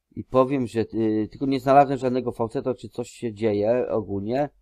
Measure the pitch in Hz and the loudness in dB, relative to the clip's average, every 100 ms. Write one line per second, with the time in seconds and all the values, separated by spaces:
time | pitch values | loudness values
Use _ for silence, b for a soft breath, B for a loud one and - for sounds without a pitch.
0 | _ 104 - 127 131 139 113 113 104 107 | _ -14 -2 2 2 0 -2 -2 -2 0
1 | 110 107 104 - 135 135 131 139 135 131 | 0 0 -2 -4 -2 0 4 6 6 2
2 | 127 127 117 - 113 135 127 120 107 - | -2 -2 -4 -4 -4 -4 -4 -6 -8 -10
3 | 120 - 120 101 110 104 104 123 - 113 | -12 -8 -10 -2 0 2 2 0 0 -4
4 | 95 98 104 131 147 _ | -4 -6 -2 -2 -4 _